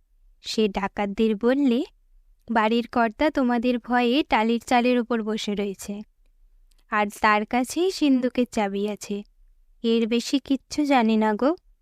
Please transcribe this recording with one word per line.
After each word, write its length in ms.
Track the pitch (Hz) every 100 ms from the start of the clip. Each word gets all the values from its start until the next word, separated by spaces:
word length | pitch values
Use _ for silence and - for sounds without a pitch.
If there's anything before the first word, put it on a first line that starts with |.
| _ _ _ _
সে 260 | - - 214
ডাকাতদের 680 | 190 196 - 202 196 220 202
বললে, 480 | 233 269 277 233 359 _ _ _ _ _ -
"বাড়ির 360 | 233 220 233 233
কর্তা 420 | 247 226 - 302
তোমাদের 500 | 294 247 240 247 240
ভয়ে 440 | - 247 240 269
টালির 380 | 320 240 220 233 -
চালের 340 | 247 240 247
ওপর 240 | 226 240
বসে 320 | 214 214 - 208
রয়েছে, 460 | 202 190 - 202 214 _ _ _ _ _ _ _ -
আর 180 | 214 208 -
তার 240 | 220 214 214
কাছেই 460 | 240 254 311 381
সিন্দুকের 540 | - 302 262 247 - 247
চাবি 380 | - 202 196 208
আছে। 340 | 202 - 202 - _ - _ _ _
এর 240 | 233 226 226
বেশি 320 | 233 - 277
কিচ্ছু 460 | - 269 - - 294
জানি 320 | 269 220 220
না 160 | 214
গো, 220 | 208 254 359 _ _